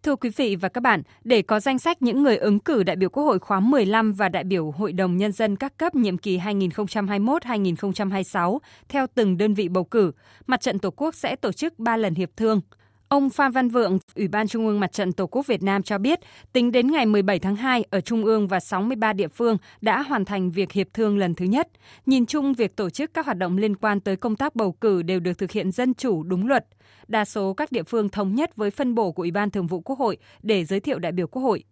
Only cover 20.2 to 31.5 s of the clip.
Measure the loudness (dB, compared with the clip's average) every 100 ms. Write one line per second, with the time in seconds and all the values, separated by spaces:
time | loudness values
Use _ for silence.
20.2 | -2 -2 -2 -2 -2 -2 -4 -2 0 2
21.2 | 0 0 0 0 -2 _ -20 -6 2 2
22.2 | 2 0 0 0 -2 -2 -6 -4 -6 -4
23.2 | -4 -2 0 0 0 0 0 0 -2 -2
24.2 | -2 -2 -4 -2 -4 0 0 0 0 -2
25.2 | -2 -4 -4 -2 -4 -2 -2 0 -2 -2
26.2 | -2 -2 2 0 0 _ _ _ -4 -2
27.2 | -2 -2 -4 -2 -4 -4 -2 -2 -2 -2
28.2 | -2 0 -2 -2 -4 -2 -2 0 0 -2
29.2 | -2 -2 -2 -2 -4 -4 -6 -2 -2 -2
30.2 | _ -10 -2 0 0 -4 -2 -4 -2 -4
31.2 | -4 -2 -2